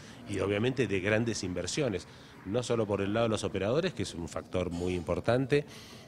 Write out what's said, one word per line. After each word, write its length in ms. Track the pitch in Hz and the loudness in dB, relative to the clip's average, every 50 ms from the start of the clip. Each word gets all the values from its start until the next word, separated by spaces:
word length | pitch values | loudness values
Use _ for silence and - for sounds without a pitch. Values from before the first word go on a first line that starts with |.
| - - - - - - | -18 -16 -16 -14 -10 -6
y 100 | 101 92 | -2 0
obviamente 480 | 92 98 101 101 110 127 135 - 123 98 | 2 2 2 4 4 2 2 2 2 2
de 140 | 98 95 | 2 2
grandes 420 | 87 104 107 107 117 117 107 - - | 2 4 4 4 4 2 0 -2 -2
inversiones, 640 | 90 90 87 87 90 - 160 147 123 98 87 - - - - - - - - - | -4 -2 -2 -4 -2 0 0 0 0 0 -2 -4 -8 -16 -18 -18 -20 -18 -12 -6
no 180 | 92 101 123 123 | -2 -2 0 0
solo 240 | - 123 113 110 98 | 2 2 2 2 2
por 140 | 104 98 | 2 2
el 120 | 98 98 104 | 2 2 2
lado 120 | 113 117 | 4 4
de 60 | 117 | 4
los 120 | 110 95 - | 2 2 0
operadores, 500 | 95 - 95 92 104 120 156 185 185 - | 0 0 0 0 2 2 2 2 0 0
que 100 | - 95 | -2 -4
es 120 | - - | -4 -4
un 140 | 82 85 80 | -6 -6 -6
factor 400 | - 82 76 - - 90 90 87 | -6 -8 -6 -4 -2 0 0 0
muy 260 | 85 85 90 92 92 | 0 -2 0 0 0
importante, 720 | 87 82 - 87 82 - - 117 127 135 123 143 143 143 - - - - - - - - | 0 0 0 -2 0 2 2 2 2 4 4 2 2 2 0 -8 -18 -18 -18 -18 -18 -18